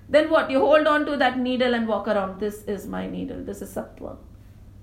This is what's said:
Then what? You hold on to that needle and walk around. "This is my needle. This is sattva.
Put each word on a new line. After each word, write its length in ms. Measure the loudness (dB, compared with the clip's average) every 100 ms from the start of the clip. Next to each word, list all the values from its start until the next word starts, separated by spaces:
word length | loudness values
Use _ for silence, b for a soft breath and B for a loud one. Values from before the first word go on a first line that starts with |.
| 2
Then 220 | 4 6
what? 220 | 2 2
You 100 | 2
hold 260 | 6 6 6
on 200 | 2 0
to 100 | 0
that 220 | 0 0
needle 340 | -2 0 0
and 160 | 0 0
walk 200 | -2 0
around. 300 | -2 -2 -4
"This 240 | -8 -6
is 220 | -8 -8 -6
my 200 | -8 -8
needle. 360 | -8 -8 -10
This 200 | -10 -12
is 120 | -10
sattva. 420 | -10 -10 -14 -16 -16 -20 B B B B B